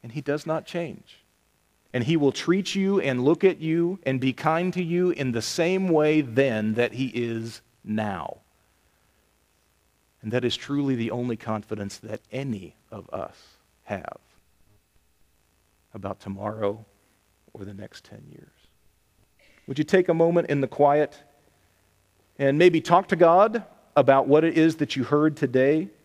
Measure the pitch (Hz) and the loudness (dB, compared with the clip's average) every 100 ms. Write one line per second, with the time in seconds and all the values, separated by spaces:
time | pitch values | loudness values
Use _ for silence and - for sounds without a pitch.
0 | 120 127 139 147 160 160 - 175 165 - | -12 -10 -6 -6 -4 -8 -6 -8 -8 -12
1 | _ _ _ _ _ _ _ _ _ 123 | _ _ _ _ _ _ _ _ _ -4
2 | 117 165 143 127 - 185 190 196 190 196 | 0 2 2 0 0 0 0 -2 0 0
3 | 139 123 127 170 190 175 160 160 170 190 | 0 0 2 4 2 2 -2 -2 -2 -4
4 | - 131 131 123 156 160 180 180 175 170 | -4 -2 -2 -2 -2 0 -2 -4 -2 0
5 | 180 160 135 117 - - 170 190 190 156 | 0 -2 -2 -4 -4 -2 0 0 0 2
6 | 151 156 135 117 139 110 107 110 120 117 | 4 2 0 0 2 0 -2 0 -2 -2
7 | 135 120 117 117 113 - _ _ - 107 | -6 -4 -6 -6 -8 -14 _ _ -8 -6
8 | 107 92 73 - _ _ _ _ _ _ | -4 -6 -10 -14 _ _ _ _ _ _
9 | _ _ _ _ _ _ _ _ _ _ | _ _ _ _ _ _ _ _ _ _
10 | _ _ 110 120 120 - - 143 139 127 | _ _ -4 -2 -2 -4 -6 -4 -2 -2
11 | 113 120 123 113 - 107 - 104 101 - | -2 -4 -6 -6 -6 -8 -6 -10 -10 -12
12 | 110 107 _ 123 139 104 87 _ _ 110 | -14 -14 _ -10 -8 -10 -12 _ _ -20
13 | - - - - _ _ _ _ - 98 | -12 -12 -12 -14 _ _ _ _ -12 -12
14 | - - _ _ _ _ _ _ _ _ | -12 -18 _ _ _ _ _ _ _ _
15 | _ _ _ _ _ _ _ _ _ 107 | _ _ _ _ _ _ _ _ _ -12
16 | 98 98 - 98 104 110 104 110 110 _ | -10 -10 -10 -8 -8 -4 -4 -4 -14 _
17 | _ _ _ _ _ - 98 98 101 - | _ _ _ _ _ -16 -14 -14 -16 -18
18 | _ 107 107 - - _ _ _ _ _ | _ -20 -20 -20 -20 _ _ _ _ _
19 | _ _ _ _ _ _ - 135 151 190 | _ _ _ _ _ _ -12 -6 2 2
20 | 180 165 165 170 160 143 135 - 143 147 | 2 2 4 2 0 -2 -2 2 4 4
21 | 147 - _ _ _ _ _ _ _ _ | 0 -4 _ _ _ _ _ _ _ _
22 | _ _ _ - 139 143 180 170 - 175 | _ _ _ -2 0 6 6 4 4 2
23 | 196 175 165 175 220 226 - _ _ - | 4 4 6 6 4 2 -10 _ _ 2
24 | 135 135 135 147 165 160 160 156 139 139 | 6 4 6 4 4 4 2 2 -4 -4
25 | 123 147 156 147 139 127 135 156 196 _ | 0 2 2 0 -2 2 2 2 -2 _